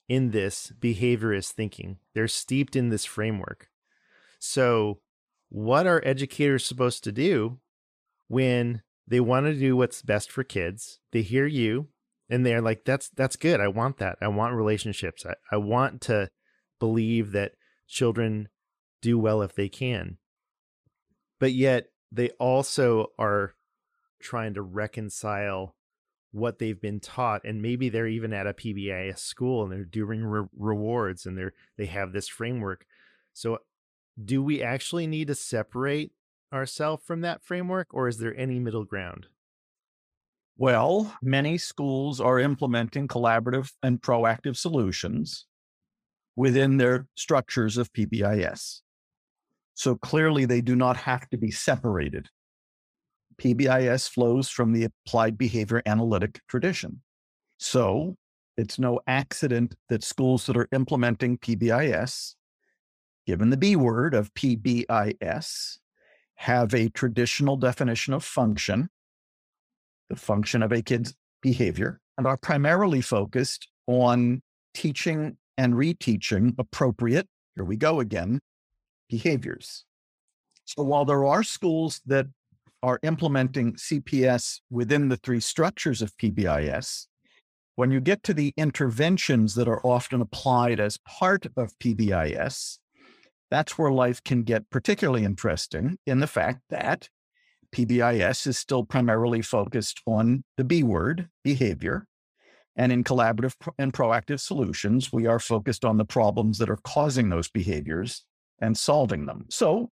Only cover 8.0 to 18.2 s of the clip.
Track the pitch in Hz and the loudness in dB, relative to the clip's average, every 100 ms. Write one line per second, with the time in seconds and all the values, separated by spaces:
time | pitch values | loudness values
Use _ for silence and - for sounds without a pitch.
8 | _ _ - 120 131 123 120 117 _ _ | _ _ -4 0 2 2 0 -4 _ _
9 | - 123 120 127 147 147 135 127 120 - | 0 2 4 2 2 2 2 4 2 -2
10 | - 104 - - 127 101 87 104 - - | -2 -2 -2 -8 -6 -4 -4 -6 -16 -20
11 | _ 117 95 127 147 143 113 120 147 _ | _ -4 0 0 0 0 0 -2 -6 _
12 | _ _ - 123 123 117 113 113 - 135 | _ _ -4 0 2 2 0 -2 -2 -4
13 | - - 131 - 160 151 101 101 127 - | -4 -4 -4 0 0 2 2 0 -4 -2
14 | 95 - 104 104 117 120 107 107 110 98 | -6 -4 -2 0 -2 0 0 0 -4 -6
15 | 90 - 87 - - 107 104 120 135 120 | -8 -8 -12 -12 -4 -4 0 0 0 -4
16 | - 107 95 _ _ _ _ - 113 113 | -2 -2 -2 _ _ _ _ -4 0 0
17 | 110 117 104 101 101 _ _ _ - - | 2 0 0 -2 -4 _ _ _ -10 0
18 | 120 113 | 0 2